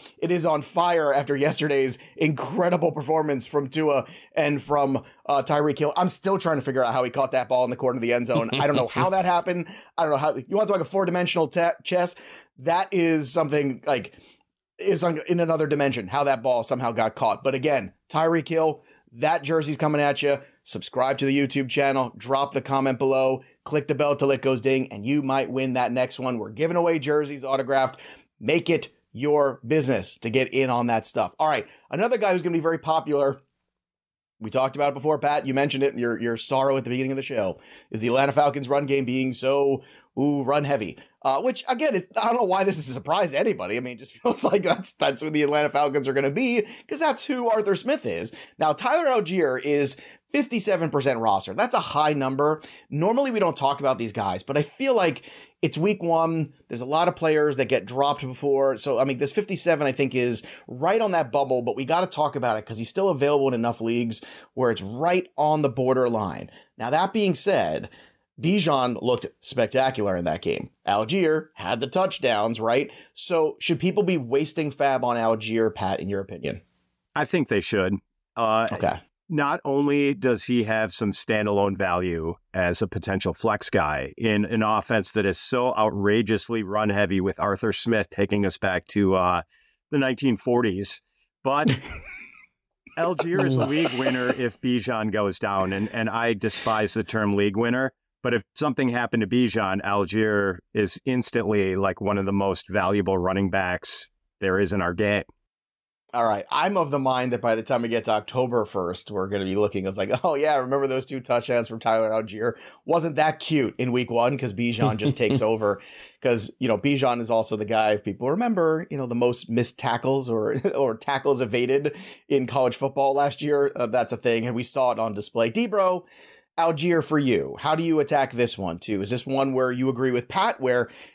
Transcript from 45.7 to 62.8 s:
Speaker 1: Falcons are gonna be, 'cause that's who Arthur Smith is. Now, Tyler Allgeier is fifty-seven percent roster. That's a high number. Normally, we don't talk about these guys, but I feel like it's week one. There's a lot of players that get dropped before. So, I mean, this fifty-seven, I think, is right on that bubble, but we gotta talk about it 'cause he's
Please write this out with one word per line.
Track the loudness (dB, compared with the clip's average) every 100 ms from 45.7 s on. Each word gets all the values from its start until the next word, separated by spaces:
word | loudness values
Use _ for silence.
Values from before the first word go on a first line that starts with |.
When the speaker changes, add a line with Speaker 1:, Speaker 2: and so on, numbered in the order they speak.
Speaker 1:
Falcons | 2 2 0 0
are |
gonna | 0 0
be, | 0 0 0 -2 -8 -10
'cause | -2
that's | 0 0
who | -4 -2 0
Arthur | 2 2 0
Smith | 0 -2
is. | -2 -4 -6 -12 -14 -2
Now, | 0
Tyler | 0 2 2 2
Allgeier | 2 0 2 2 0
is | 0 2 0 -4 -14 -20 _
fifty-seven | -2 0 -2 0 0 0
percent | 0 0 2
roster. | 2 0 0
That's | -2 0
a | -2
high | -2 0 0
number. | 0 -2 0 0 0 -6 -20 -8
Normally, | -2 0 2 0
we | 0
don't | 0 0
talk | -2 0
about | 0 0
these | -4
guys, | -4 -4 -4
but | -2 -2
I |
feel | -2 -2 0
like | 2 2 -2 -10 -20 -20 _
it's | -4 0
week | 0 0
one. | 0 2 2 0 -4 -8 -12
There's | -10
a |
lot | -2 0 2
of | 2
players | 2 2 2 2
that | 2
get | 0 0
dropped | 0 0 0
before. | -6 -4 0 2 2 0
So, | 0 0
I |
mean, | 0 0
this | -2
fifty-seven, | -2 -4 -2 0 2 0
I |
think, | 0 -2
is | 0 0 -2 -6 -16 -16
right | -4 0 2
on | 2
that | 0 0
bubble, | 0 0 0
but | -2 -4
we | 0
gotta | 0 0
talk | -2 -2 0
about | -2 -2
it | -4
'cause |
he's | -8